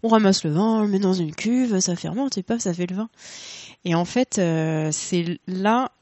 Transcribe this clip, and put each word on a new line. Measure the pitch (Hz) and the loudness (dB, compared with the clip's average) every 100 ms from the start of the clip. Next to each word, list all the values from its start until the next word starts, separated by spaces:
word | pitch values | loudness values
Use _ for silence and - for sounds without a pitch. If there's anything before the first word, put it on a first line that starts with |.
on | 226 | 6
ramasse | 220 202 190 | 6 6 4
le | 160 | 2
vin, | 151 220 220 | 2 2 2
on | |
le | 208 | 2
met | 196 | 2
dans | 196 | 2
une | 185 160 | 2 -2
cuve, | 156 214 247 254 190 | -4 0 0 2 2
ça | 180 175 | 0 -2
fermente, | 160 185 277 202 | -4 -4 -4 -4
et | |
paf, | 180 233 | -4 -2
ça | 202 170 | -2 -2
fait | 180 | -4
le | 185 | -4
vin. | 226 _ - - - - - - 180 | -8 _ -20 -18 -16 -18 -18 -12 -2
Et | 165 | 0
en | 175 | 0
fait, | 247 262 - | 0 0 0
euh, | 175 160 160 156 156 | 0 2 0 0 -2
c'est | 156 - 180 170 175 - | -4 -2 -2 -2 -6 -6
là | 185 196 233 - _ | -2 0 0 -2 _